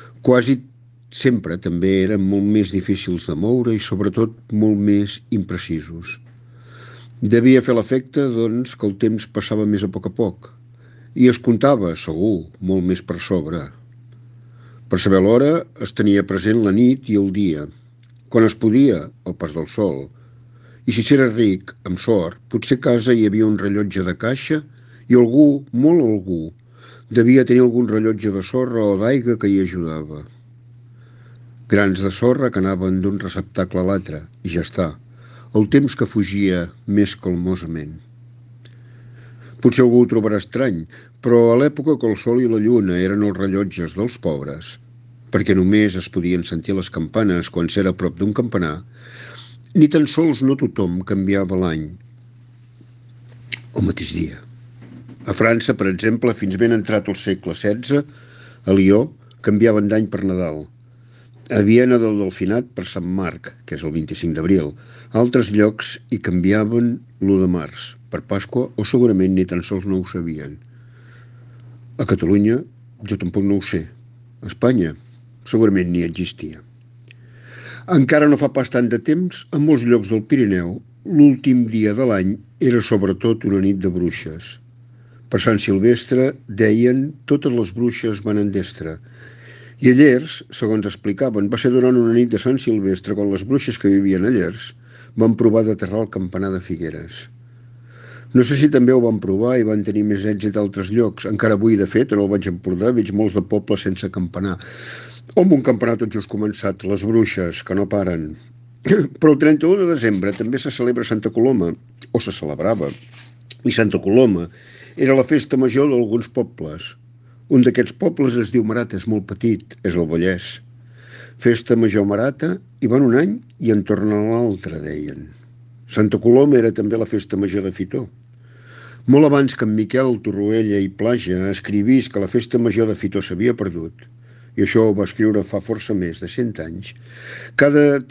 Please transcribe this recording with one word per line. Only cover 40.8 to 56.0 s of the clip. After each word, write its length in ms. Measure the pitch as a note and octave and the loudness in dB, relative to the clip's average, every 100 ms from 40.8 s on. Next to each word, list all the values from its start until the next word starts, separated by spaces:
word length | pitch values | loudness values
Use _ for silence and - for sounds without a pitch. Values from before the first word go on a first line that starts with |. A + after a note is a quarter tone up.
| D#2+ - - _ | -8 -18 -20 _
però 240 | B2 A#2+ A#2 | 2 4 6
a 80 | A#2 | 4
l'època 400 | D3 D3 C#3+ C#3 | 2 0 -2 0
que 80 | A#2 | 0
el 60 | G2+ | -2
sol 220 | - A#2+ | -2 0
i 60 | B2 | 0
la 100 | A2 | 0
lluna 400 | G#2+ A#2+ G2 F2+ | 2 2 2 0
eren 240 | F#2+ G2+ G#2 | 0 0 -2
els 140 | F#2 | -2
rellotges 560 | G2 F#2+ G2+ E2+ E2 F2+ | -2 -2 -4 -6 -8 -6
dels 240 | A#2 - | -6 -6
pobres, 540 | F2+ D2 C#2 C#2+ - - - - - - - | -6 -6 -8 -12 -16 -20 -20 -20 -20 -20 -4
perquè 240 | - G#2 F#2+ | -2 2 2
només 400 | F#2 G#2+ G#2+ F#2 | 4 4 2 -2
es 80 | - | -6
podien 320 | F#2 F2 F2+ E2+ | -4 -2 -2 -4
sentir 320 | E2 D2 G2 | -8 -6 -6
les 140 | F2+ | -6
campanes 560 | - D#2 A2 G#2+ F2 - | -8 -4 -2 0 0 -2
quan 160 | E2+ E2+ | -4 -2
s'era 240 | - F#2 | 0 -2
a 80 | F#2 | -2
prop 220 | F2+ E2+ | -4 -4
d'un 160 | G2+ G#2 | -2 -2
campanar, 400 | A#2+ G#2 E2 D#2 - - - - - - - - - - | -2 -2 -4 -6 -12 -20 -20 -20 -20 -20 -20 -20 -4 2
ni 120 | D3+ | 4
tan 140 | D#3+ D3+ | 4 0
sols 320 | - E3 B2+ | 0 0 0
no 140 | C3 C#3 | 0 0
tothom 440 | C#3 - F#2 F2+ | -2 -2 -2 -4
canviava 520 | F#2 G2 F#2+ G2 F#2+ F#2+ | -4 -2 0 0 0 -2
l'any 280 | F#2 D#2 D#2 F2+ - - - - - - - _ - - - - - - - - - - | -2 -4 -8 -12 -20 -20 -20 -20 -20 -20 -20 _ -20 -20 -20 -20 -20 -20 -18 -18 -10 -4
el 80 | |
mateix 280 | G2 - - E2 | -2 -2 -8 -6
dia. 220 | D#2+ - - - - - - - - - - | -8 -10 -20 -20 -20 -20 -20 -20 -20 -16 -10
A 60 | G2+ | -2
França, 380 | A2+ A#2 - A2 | 0 2 0 -2
per 120 | G2 | -2
exemple, 420 | F#2 | 0